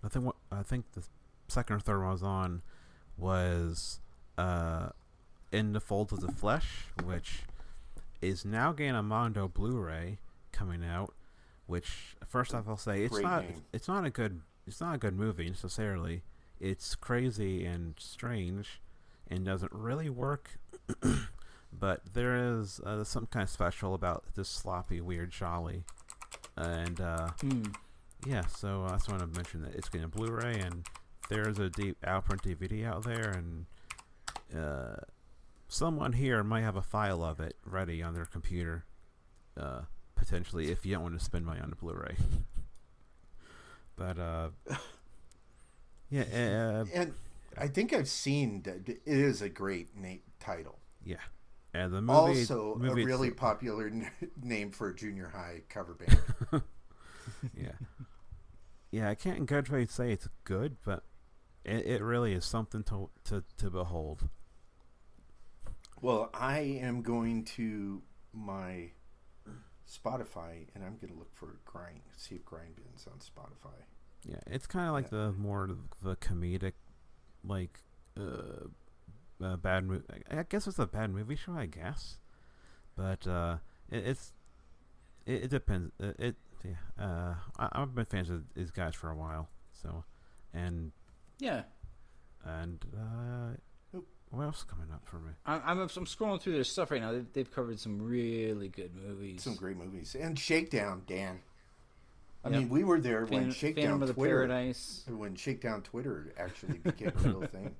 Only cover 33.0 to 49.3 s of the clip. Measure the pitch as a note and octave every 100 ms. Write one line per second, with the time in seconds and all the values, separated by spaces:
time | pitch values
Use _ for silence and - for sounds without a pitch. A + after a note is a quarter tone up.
33 | A2+ A#2 A2 F#2 E2+ E2 E2+ - - -
34 | - - - - - E2 D#2 C#2 B1 G1+
35 | - - - - - - - - E3 D#3
36 | C#3 A#2+ C3+ A#2+ G#2 A2 A2+ G2 F#2+ G#2+
37 | G#2 F2+ E2 D2+ D2+ - - F#2 F#2 E2
38 | E2 E2+ E2+ F2 - F2 E2+ E2 - -
39 | - - - - - - C#2+ B1+ D#2 -
40 | - - - F2 E2+ E2+ D2+ E2+ F#2+ F#2+
41 | E2+ E2+ - F2 E2 E2 D2+ D#2 E2+ -
42 | - - - - - - - - - -
43 | - - - - - - - - - -
44 | F#2 F2 E2+ E2 E2 - - C#3 - -
45 | - - - - - - - - - -
46 | - C#3 A#2+ A2+ A#2+ G#2 A2+ G#2+ G#2+ F3
47 | F3 - - - - - C#3+ C#3 A3+ C4
48 | C#3+ - - C#3+ C3 G2+ F#2 F#2 F#2 A#2
49 | - C#3+ C#3